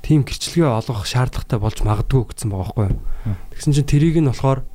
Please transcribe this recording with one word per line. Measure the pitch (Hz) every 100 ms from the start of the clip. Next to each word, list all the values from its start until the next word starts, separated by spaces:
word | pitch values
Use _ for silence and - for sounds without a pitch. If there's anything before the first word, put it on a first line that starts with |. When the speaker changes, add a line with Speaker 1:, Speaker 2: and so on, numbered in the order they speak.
| -
Speaker 1:
Тийм | 151
гэрчлэгээ | - - - 170 156
олгох | 110 110 110 -
шаардлагатай | 127 127 - - 120
болж | 104 -
магадгүй | 107 107 - 135 113
гэсэн | - 110
байгаа | 98 92
байхгүй | - 98
юу? | - - - 110
Speaker 2:
Хм. | 95 -
Speaker 1:
Тэгсэн | - -
чинь | 143 135
тэрийг | 147 160 160
нь | 143
болохоор | 117 135 131 -